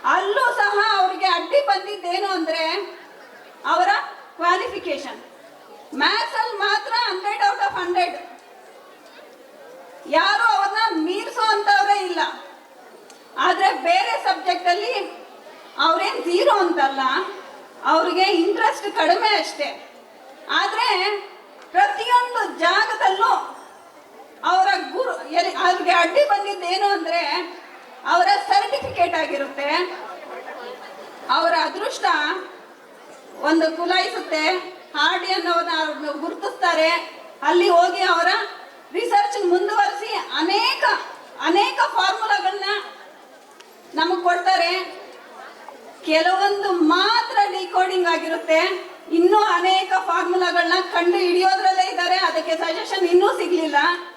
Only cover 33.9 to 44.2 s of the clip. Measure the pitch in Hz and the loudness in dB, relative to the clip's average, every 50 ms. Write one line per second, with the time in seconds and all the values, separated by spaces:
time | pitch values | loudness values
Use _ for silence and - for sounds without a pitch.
33.9 | 370 370 - - 466 415 - - 320 311 311 320 381 359 - - - - - - | 0 0 0 -2 -4 -8 -6 -4 -4 0 0 0 -2 -2 -6 -10 -16 -18 -20 -10
34.9 | - 302 294 320 370 381 349 381 381 381 339 349 339 330 339 349 330 311 311 302 | -2 0 0 0 0 -2 -2 -2 -2 -2 0 0 0 0 0 -2 -2 -2 -2 -4
35.9 | 294 269 302 294 277 294 311 339 - - 403 508 - - 370 349 330 311 320 320 | -4 -6 -8 -8 -6 -6 -8 -8 -8 -8 -8 -8 -4 -2 0 0 2 2 2 2
36.9 | 339 339 - - - - - - - - 277 302 339 359 370 403 339 339 359 370 | 2 0 -4 -8 -16 -18 -20 -20 -14 -4 0 2 4 4 6 6 6 6 6 4
37.9 | 349 392 370 370 349 339 339 359 381 453 415 - - - - - - - - - | 2 0 2 2 2 4 4 2 2 0 -2 -6 -10 -16 -18 -20 -20 -20 -20 -8
38.9 | 269 370 466 480 415 403 - 415 - 403 392 349 349 370 403 415 427 427 403 392 | -6 -4 -2 2 2 2 2 2 -2 -2 0 2 2 2 2 0 2 2 2 2
39.9 | - - 427 427 427 359 - - 254 285 320 359 392 415 466 508 - - - 466 | 0 -6 -8 -6 -6 -6 -6 -6 -4 -2 0 2 2 2 2 0 0 2 2 2
40.9 | - - - - - - - - - - - 320 349 392 415 - - - 480 - | 2 0 -4 -10 -16 -18 -20 -20 -14 -4 -2 2 2 2 2 0 0 -2 -2 0
41.9 | - - 370 392 381 - 440 427 415 392 - 381 392 403 381 392 415 415 - - | 2 0 2 2 0 -2 0 0 0 0 0 -4 -4 -4 -4 -4 -4 -4 -6 -10
42.9 | - - - - - - - - - - - - - - - - - - - - | -18 -20 -20 -20 -20 -20 -20 -20 -20 -20 -20 -20 -20 -20 -20 -20 -20 -20 -20 -8
43.9 | - 302 320 349 370 349 | -2 -2 0 0 0 0